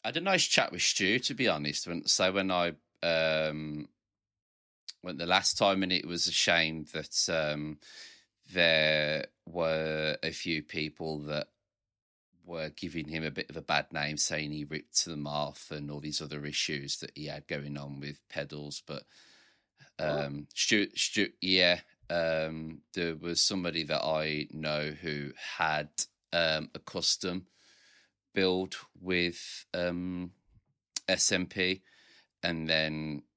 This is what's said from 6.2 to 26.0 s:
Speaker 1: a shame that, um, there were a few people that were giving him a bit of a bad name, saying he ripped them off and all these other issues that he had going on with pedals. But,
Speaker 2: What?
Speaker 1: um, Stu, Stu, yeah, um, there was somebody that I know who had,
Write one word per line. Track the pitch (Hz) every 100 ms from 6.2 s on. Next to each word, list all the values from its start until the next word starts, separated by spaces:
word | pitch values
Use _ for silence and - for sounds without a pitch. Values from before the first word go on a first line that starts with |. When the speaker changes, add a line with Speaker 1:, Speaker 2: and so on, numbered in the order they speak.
| 90
Speaker 1:
a |
shame | - - 85 80 80 76
that, | 80 - - -
um, | 82 76 76 76 76 - - - - _ _ -
there | 90 85 80 78 78 76 76 - _ -
were | 85 82 80 80 78 78 73
a | 80
few | 76 90 80
people | - 85 76 - 78 78
that | 73 76 - _ _ _ _ _ _ _ _ _ -
were | 85 78 -
giving | 85 82 73
him | 80
a | 78
bit | 69 -
of | 76
a |
bad | - 76 -
name, | 80 73 76
saying | - 78 76
he | 76 73
ripped | 76 - - 85
them | 76 73
off | 73 71 - -
and | 76 73
all | 73
these | 76 73
other | 76 76 73
issues | 71 - 73 71 -
that | - -
he | 76
had | 76 -
going | 73 73 71
on | 71 69
with | 73 73 _
pedals. | - 73 73 73 - -
But, | 69 - - - - _ _ _ _ - -
Speaker 2:
What? | 76 73 71
Speaker 1:
um, | 71 73
Stu, | - - 107 101 -
Stu, | - 107 98 _
yeah, | 92 92 87 87 - _ -
um, | 87 82 80 80 80 80 80 _
there | 92 85 80
was | 85 85
somebody | - 98 87 82
that | 76 76
I | 76 78 78 76 -
know | 76 76 76 76
who | 76 82 73 71 -
had, | - - 82 76 76 -